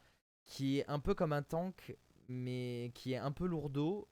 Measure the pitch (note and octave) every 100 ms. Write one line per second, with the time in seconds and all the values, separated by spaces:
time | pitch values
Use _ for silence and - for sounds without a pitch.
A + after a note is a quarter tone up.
0 | - _ _ _ - - C3+ C#3 - D3
1 | F#3 G3+ E3+ D3 C#3+ E3 F#3 - - -
2 | _ - A#2+ B2+ B2 B2+ B2 A#2+ A#2+ -
3 | B2+ B2+ C3 C#3+ F3+ E3 C#3+ C#3 D#3 G#3
4 | -